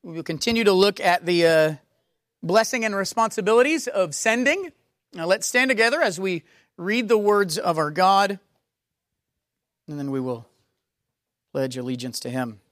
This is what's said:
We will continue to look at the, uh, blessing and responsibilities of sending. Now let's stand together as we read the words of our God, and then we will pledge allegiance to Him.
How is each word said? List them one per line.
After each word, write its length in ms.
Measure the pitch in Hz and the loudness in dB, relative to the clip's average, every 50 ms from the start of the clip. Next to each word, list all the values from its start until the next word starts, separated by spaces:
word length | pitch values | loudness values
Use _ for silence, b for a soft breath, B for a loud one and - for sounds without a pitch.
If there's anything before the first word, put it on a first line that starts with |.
| - | -16
We 100 | 170 160 | -12 -12
will 100 | 165 160 | -12 -8
continue 400 | - 170 - - 240 233 226 233 | -8 -8 -4 -2 -2 0 4 4
to 60 | 208 | 4
look 280 | 190 185 196 202 202 - | 6 6 4 2 2 0
at 260 | - 185 175 175 170 | 0 2 0 2 0
the, 220 | 170 180 170 170 | 0 2 4 4
uh, 260 | 165 160 160 156 156 151 - _ _ _ _ _ _ _ _ _ _ _ _ - | 6 6 6 4 2 0 -6 _ _ _ _ _ _ _ _ _ _ _ _ -6
blessing 420 | 165 185 220 226 - - 247 226 | 2 2 2 2 2 -4 -4 -4
and 100 | 220 202 | -2 -2
responsibilities 920 | 196 190 - - 233 226 220 - - 185 202 220 233 254 285 320 311 - | -4 -4 -4 -2 -2 -2 -2 -2 -4 0 2 4 4 4 4 0 -2 -4
of 260 | - - 202 185 160 143 | -4 -2 -2 -2 -2 -4
sending. 580 | - - 226 220 240 254 269 320 392 381 330 _ _ _ _ _ _ _ _ - | -2 0 0 0 2 2 0 0 0 -4 -10 _ _ _ _ _ _ _ _ -12
Now 120 | 175 165 | -8 -2
let's 220 | 175 190 185 - | -2 0 0 -2
stand 220 | - - 247 262 262 | -2 0 0 2 2
together 300 | 254 208 226 233 269 320 | 2 2 2 0 2 0
as 200 | 320 220 170 165 | 0 -2 -2 -4
we 240 | 190 190 180 165 b b b b b b b | -4 -4 -4 -6 b b b b b b b
read 300 | - 170 190 214 247 240 | -10 -6 -2 -2 -2 2
the 100 | 202 233 | 2 2
words 400 | 214 202 208 208 202 202 180 156 | 2 4 4 2 2 2 0 -2
of 220 | 185 - 175 165 156 | -4 -2 -2 0 0
our 100 | 156 147 | -2 -2
God, 500 | 151 175 185 190 196 196 202 196 202 190 _ _ _ _ _ _ _ _ _ _ _ _ _ _ _ _ _ _ _ _ _ _ _ _ _ _ _ _ _ | 0 2 4 4 6 4 2 0 -2 -8 _ _ _ _ _ _ _ _ _ _ _ _ _ _ _ _ _ _ _ _ _ _ _ _ _ _ _ _ _
and 100 | - 151 | -14 -10
then 140 | 143 139 139 | -8 -8 -6
we 80 | 135 135 | -6 -4
will 260 | 127 127 123 117 117 _ _ _ _ _ _ _ _ _ _ _ _ _ _ _ _ _ _ _ _ _ - | -4 -6 -8 -8 -12 _ _ _ _ _ _ _ _ _ _ _ _ _ _ _ _ _ _ _ _ _ -6
pledge 220 | 139 135 131 127 | -4 -4 -4 -6
allegiance 440 | 127 123 127 127 120 123 127 117 - | -8 -6 -6 -8 -8 -8 -10 -10 -10
to 100 | - 127 | -10 -8
Him. 300 | 123 131 127 117 107 98 _ _ | -6 -6 -6 -6 -8 _ _ _